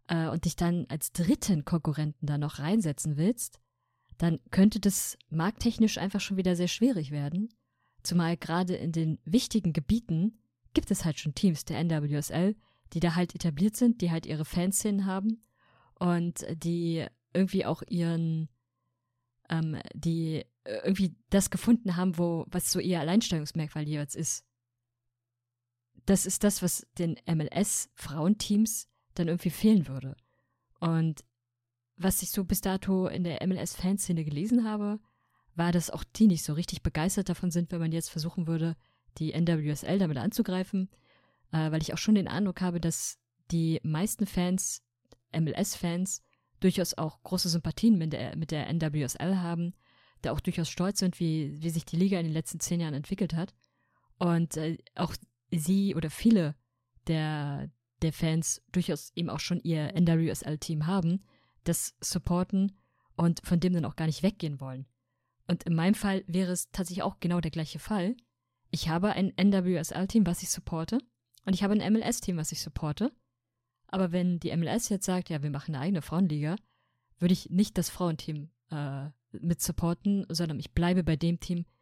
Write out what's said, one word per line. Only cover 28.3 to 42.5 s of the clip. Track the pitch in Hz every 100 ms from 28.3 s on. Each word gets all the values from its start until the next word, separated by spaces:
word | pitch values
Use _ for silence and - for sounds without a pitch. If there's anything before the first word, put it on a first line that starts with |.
| 214 - 208 220 - - _ _ -
dann | 170
irgendwie | 170 175
fehlen | - 220 214 127
würde. | 135 135 135 _ _ _ _ _ _
Und | 165 165 160 151 - _ _ _ _ _ _ -
was | 190 -
ich | 180
so | - 185
bis | 190
dato | 196 190 - 190 185
in | -
der | 175 151
M-L-S-Fanszene | 190 185 175 - 185 196 - 165
gelesen | 151 143 208 240 220
habe, | 214 202 214 _ _ _ _ _ 165
war, | 170
dass | 175 -
auch | -
die | - - 214
nicht | 170
so | -
richtig | 151 - 170
begeistert | - 156 160 - 185
davon | 170 180
sind, | 165 170
wenn | 175
man | 165
jetzt | 165 -
versuchen | 160 160 - 160
würde, | 165 165 160 _ _ _ -
die | 156
N | 156 170
W | 160 147
S | 147
L | - 190
damit | 175 139
anzugreifen, | 175 - 208 185 185 190 190 _ _ _ _ _ _
äh, | 160 156
weil | 160
ich | 151
auch | 170
schon | - 208
den | 175
Eindruck | 165 202